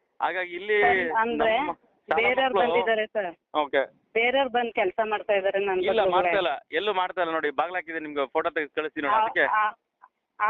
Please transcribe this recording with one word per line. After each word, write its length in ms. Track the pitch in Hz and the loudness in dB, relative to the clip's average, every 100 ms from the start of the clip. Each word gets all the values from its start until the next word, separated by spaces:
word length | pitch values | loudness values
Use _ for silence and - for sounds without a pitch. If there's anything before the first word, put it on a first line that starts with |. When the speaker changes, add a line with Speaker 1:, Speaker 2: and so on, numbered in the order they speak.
| _ - | _ -6
Speaker 1:
ಹಾಗಾಗಿ 320 | 147 180 180 | -4 -4 -6
ಇಲ್ಲಿ 280 | 175 202 208 | -6 0 2
Speaker 2:
ಸರ್, 340 | 208 190 170 220 | 4 2 0 0
ಅಂದ್ರೆ 420 | 226 185 220 233 | 0 0 0 0
Speaker 1:
ನಮ್ಮ 140 | 294 | -2
ಶಾಲಾ 440 | - _ _ - 156 | -8 _ _ -4 0
Speaker 2:
ಬೇರೆಯವ್ರು 400 | 240 254 262 202 | 0 0 0 2
Speaker 1:
ಮಕ್ಕಳು 160 | 175 | 2
Speaker 2:
ಬಂದಿದ್ದಾರೆ 340 | 165 - 220 214 | 2 2 0 -2
ಸರ್. 500 | 220 180 165 _ 151 | -4 -6 -8 _ -2
Speaker 1:
ಓಕೆ. 300 | 143 143 131 _ _ | 0 0 0 _ _
Speaker 2:
ಬೇರೆಯವ್ರು 360 | 226 240 262 269 | -2 2 2 2
ಬಂದು 220 | 233 233 | 0 -2
ಕೆಲಸ 280 | 233 185 - | 0 0 0
ಮಾಡ್ತಾ 280 | 214 208 - | -2 -2 0
ಇದ್ದಾರೆ 260 | 202 190 196 | 0 0 0
ನನ್ನ 220 | 202 185 | 0 0
Speaker 1:
ಇಲ್ಲ, 220 | 185 220 | 2 2
Speaker 2:
ಬದಲು. 80 | 190 | 2
Speaker 1:
ಮಾಡ್ತಾ 280 | 180 180 190 | 2 2 0
ಇಲ್ಲ, 280 | 170 135 - | 0 -4 -6
ಎಲ್ಲೂ 220 | 151 208 | -4 -2
ಮಾಡ್ತಾ 280 | 185 180 185 | 0 -2 -2
ಇಲ್ಲ 100 | 165 | -2
ನೋಡಿ. 180 | 160 147 | -2 -2
ಬಾಗ್ಲಾಕಿದೆ, 500 | 139 165 180 160 160 | -2 -4 -4 -8 -8
ನಿಮ್ಗೆ 260 | 151 143 131 | -6 -4 -2
ಫೋಟೋ 240 | 160 165 | -2 -2
ತೆಗೆದು 240 | 160 147 | -4 -4
ಕಳಿಸ್ತೀನಿ 320 | - 151 156 143 | -6 -6 -4 0
ನೋಡಿ. 100 | 131 | 0
Speaker 2:
ಆ, 80 | |
Speaker 1:
ಅದಕ್ಕೆ 160 | 110 170 | 0 0
Speaker 2:
ಆ, 300 | 135 127 208 - _ _ - _ _ - | 0 2 0 -4 _ _ -20 _ _ -4